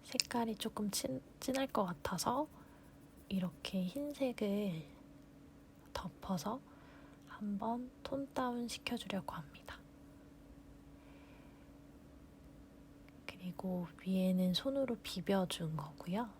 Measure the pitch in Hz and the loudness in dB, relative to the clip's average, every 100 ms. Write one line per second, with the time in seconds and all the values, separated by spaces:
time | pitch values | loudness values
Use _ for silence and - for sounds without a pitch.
0 | - 254 - 240 226 214 220 - 208 - | 2 0 2 2 2 0 -2 0 0 0
1 | 262 262 - - - 262 269 - 190 175 | 0 -4 -6 -6 0 2 4 4 2 0
2 | - 185 - 254 311 - - - - - | -2 2 4 4 2 -4 -16 -18 -18 -18
3 | - - - 190 180 - - 190 180 285 | -18 -18 0 2 2 -2 -2 2 2 0
4 | 294 285 262 233 208 202 202 160 143 - | -2 2 2 4 4 4 4 0 -4 -14
5 | - - - - - - - - - - | -18 -18 -18 -18 -18 -18 -20 -20 -6 -4
6 | 185 - - 185 208 254 - - - - | -4 -8 0 0 2 -2 -6 -18 -16 -16
7 | - - - - 208 202 220 240 254 - | -16 -16 -14 -6 0 2 2 2 -2 -8
8 | - 277 277 - 254 240 240 - - 240 | -2 -2 2 2 2 2 0 -2 0 0
9 | - 190 - - 147 - - - - - | 2 0 0 -6 -8 -12 -12 -12 -14 -18
10 | - - - - - - - - - - | -16 -16 -18 -18 -16 -16 -16 -16 -16 -18
11 | - - - - - - - - - - | -18 -18 -18 -18 -18 -18 -18 -18 -18 -18
12 | - - - - - - - - - - | -16 -16 -18 -16 -16 -16 -16 -16 -18 -18
13 | - - - - 180 - 190 180 170 - | -16 -12 -10 -6 -6 -2 0 0 -2 -4
14 | 185 190 185 185 185 180 269 269 262 226 | 4 6 8 8 8 6 4 4 4 2
15 | - 190 175 196 180 - 160 156 151 - | 0 -2 6 6 6 2 0 0 -2 -4
16 | 170 190 233 | 0 0 0